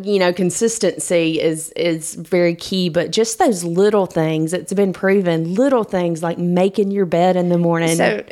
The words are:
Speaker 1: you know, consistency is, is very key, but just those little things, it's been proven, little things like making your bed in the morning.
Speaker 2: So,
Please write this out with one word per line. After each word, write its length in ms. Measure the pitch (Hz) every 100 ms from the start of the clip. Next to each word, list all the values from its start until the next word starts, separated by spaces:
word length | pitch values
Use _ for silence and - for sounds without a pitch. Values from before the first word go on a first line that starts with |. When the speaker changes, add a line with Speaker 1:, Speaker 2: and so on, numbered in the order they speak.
Speaker 1:
you 160 | 196 196
know, 120 | 180
consistency 1120 | 175 180 - 226 - 185 151 - 170 160 160
is, 300 | 160 160 -
is 460 | - 170 160 156 -
very 380 | 160 180 175
key, 360 | 170 - 190 180
but 220 | 165 160
just 260 | 214 226 -
those 260 | 277 180
little 400 | 175 170 208 208
things, 480 | 180 170 160 156 160
it's 220 | 180 -
been 180 | 196 196
proven, 640 | 170 190 202 175 165 165
little 300 | 190 277 254
things 380 | 208 185 175 160
like 140 | 170 170
making 540 | 175 175 196 202 196
your 160 | 202 180
bed 280 | 170 185 180
in 120 | 180
the 80 | 175
morning. 400 | 170 165 165 165
Speaker 2:
So, 280 | - 208 -